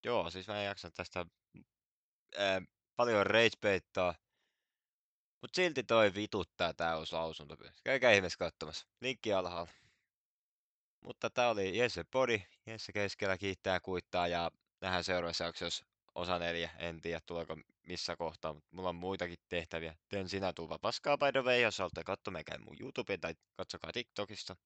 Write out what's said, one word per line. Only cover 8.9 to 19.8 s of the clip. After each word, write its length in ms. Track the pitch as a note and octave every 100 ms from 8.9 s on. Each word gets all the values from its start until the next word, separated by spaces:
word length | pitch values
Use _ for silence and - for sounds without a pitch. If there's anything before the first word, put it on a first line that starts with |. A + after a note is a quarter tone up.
| _
Linkki 320 | B2 B2 A2+
alhaalla. 380 | F#2+ F2+ E2+ E2+ - _ _ _ _ _ _ _ _ _ _ _ _
Mutta 280 | - - A2+
tää 200 | - B2
oli 280 | G#2+ F#2+ F#2+
Jesse 260 | A#2+ F2
Podi. 380 | E2 B2+ B2+ A2+ F#2 _ -
Jesse 260 | A2 -
keskellä 440 | G#2 G2+ - G2 F#2
kiittää, 420 | G2 F#2 F#2+ F2+
kuittaa 480 | - F2+ - F2+ F2
ja 240 | E2+ E2+ _ _ _
nähdään 220 | F#2 F2+
seuraavassa 400 | E2+ F2+ E2+ E2
jaksossa 420 | E2+ - E2+ - _ _ _ -
osa 240 | F2 F2
neljä. 300 | E2+ E2+ E2+ -
En 240 | E2+ E2
tiedä, 200 | E2+ E2 -
tuleeko 320 | E2+ D#2+ D#2+ _ _ E2+
missä 280 | F2 - E2+
kohtaa, 380 | E2 D#2+ D#2+
mut 120 | D2+ _
mulla 180 | F2+ F#2
on 60 | F2
muitakin 420 | F2+ G2 F2 E2+ _
tehtäviä. 460 | F2 E2+ E2